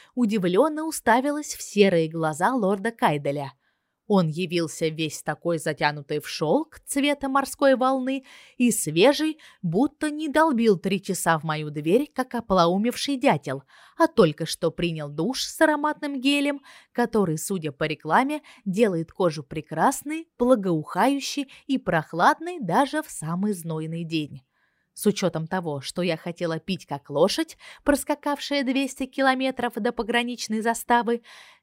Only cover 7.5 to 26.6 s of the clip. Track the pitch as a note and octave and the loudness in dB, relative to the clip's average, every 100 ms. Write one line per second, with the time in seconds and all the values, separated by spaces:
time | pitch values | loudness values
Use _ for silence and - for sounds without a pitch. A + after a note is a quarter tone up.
7.5 | - C#4 B3+ B3+ C4+ B3+ C4+ - - - | 2 4 4 2 0 -2 -6 -8 -20 -12
8.5 | - B3 - - D#3+ A#3+ D4 D#4 D4+ - | 0 2 2 0 4 6 4 0 -4 -14
9.5 | _ F3 E3+ C#4+ - D4+ D4 D#4 D4+ D#4+ | _ -2 2 0 0 -6 -4 0 2 4
10.5 | A#3 A3+ F3+ F#3+ F#3+ - F3+ F3 D#3+ D#3 | 4 4 2 0 -4 -4 -2 0 0 0
11.5 | D3+ D3+ D3+ D3+ A3 D4 - C4 A#3 - | -4 -6 -4 2 2 2 -6 -6 -6 2
12.5 | F#3 E3+ F#3 A#3 - - C#4 C4+ D#3+ - | 4 4 4 0 -2 -4 0 2 2 -2
13.5 | C3+ - _ - - D#4+ - E3+ D3 E3 | -8 -10 _ -8 0 2 6 4 2 -6
14.5 | - E3 - E3+ D#3+ D3 D3 F#3 - - | -4 -4 -2 -4 -4 -6 -4 -4 -4 -6
15.5 | - D#4 D4+ D4+ D4 D4 C#4 C4 C#4+ C#4+ | 2 2 4 -2 -4 -6 -2 0 2 0
16.5 | C#4+ - - _ - A#3 A3 F#3 D#3 - | -4 -10 -20 _ -2 0 2 0 -2 -4
17.5 | F#3+ D3+ - D#3 D3+ D3+ F#3 C4+ D4+ - | -6 -6 -4 -4 -4 2 2 2 -2 -10
18.5 | - G3+ F#3 A3+ E3+ D#3+ - F3+ D#3 - | -10 -4 2 2 2 -4 0 0 0 -8
19.5 | D#3+ - D#3 G#3 C#4 C#4+ D#4+ E4 - B3 | -10 -6 0 2 0 -6 -10 -10 -2 2
20.5 | B3 F#3+ D#3+ D3+ F3+ A#3+ C#4 C4 - C#4 | 2 2 -2 -2 0 2 0 -4 -6 -8
21.5 | - - C4 F#3+ E3+ D3+ E3 G#3+ D4+ E4 | -10 -4 -4 0 -2 -2 2 2 2 -4
22.5 | F4+ F#3 F#3+ C#4+ G3 - - D3+ F3 G#3 | -8 -2 0 0 -2 -8 -10 -6 -2 -2
23.5 | F#3 E3 D#3+ D#3+ E3 E3 D#3+ C#3+ C#3+ _ | -4 -6 -8 -6 -8 -4 -4 -4 -10 _
24.5 | _ _ _ _ - G#3+ G3+ F3+ D#3+ D#3+ | _ _ _ _ -4 -2 0 -2 -2 -4
25.5 | F#3 E3+ C#3+ - - F3 D#3+ F3 E3 E3+ | -4 -4 -6 -8 -4 -2 -4 -6 -6 -4
26.5 | D#3+ | -4